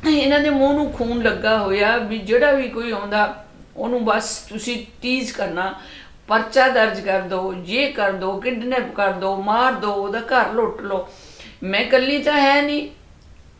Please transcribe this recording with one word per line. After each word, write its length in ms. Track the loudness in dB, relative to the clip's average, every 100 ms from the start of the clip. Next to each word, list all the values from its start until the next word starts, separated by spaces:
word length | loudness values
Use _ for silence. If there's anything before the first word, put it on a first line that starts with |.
| 4
ਇਹਨਾਂ 300 | 4 6 4
ਦੇ 100 | 4
ਮੂੰਹ 240 | 4 4
ਨੂੰ 200 | 2 0
ਖੂਨ 300 | -2 -4 0
ਲੱਗਾ 340 | 0 0 0 2
ਹੋਇਆ 400 | 2 2 2 2
ਵੀ 200 | -2 -6
ਜਿਹੜਾ 340 | 2 4 4
ਵੀ 180 | 4 0
ਕੋਈ 220 | -4 -4
ਆਉਂਦਾ 540 | -6 -2 0 0 -2 -16 -20 -20 -8
ਉਹਨੂੰ 280 | -4 -2 0
ਬਸ 320 | 0 -2 -10
ਤੁਸੀਂ 480 | -10 -10 -6 -6 -8 -10
ਟੀਜ਼ 320 | -2 -2 -2
ਕਰਨਾ, 420 | -6 -6 -4 -6 -6 -16 -20 -20 -20 -2
ਪਰਚਾ 400 | 0 2 4 4
ਦਰਜ 320 | 4 2 0
ਕਰ 220 | -2 -2
ਦਿਓ, 340 | 0 -4 -4 -6 -4
ਇਹ 260 | -2 -2
ਕਰ 180 | 0 -2
ਦਿਓ, 280 | 0 -4 -4
ਕਿਡਨੈਪ 540 | -4 -4 -2 -2 -4 -2
ਕਰ 160 | -2
ਦਿਓ, 240 | 0 -2 -2
ਮਾਰ 380 | 0 2 2
ਦਿਓ, 180 | 0 -4
ਉਹਦਾ 280 | -4 -4 -6
ਘਰ 340 | 0 0 2
ਲੁੱਟ 280 | 0 -2 -4
ਲਓ। 280 | -6 -6 -6 -14 -20 -20 -20 -12
ਮੈਂ 160 | -4 -2
ਇਕੱਲੀ 440 | 2 2 4 0
ਤਾਂ 180 | 2 4
ਹੈ 200 | 4 4
ਨਹੀਂ, 280 | 2 -2 -6 -14 -20 -20 -20 -20 -20 -18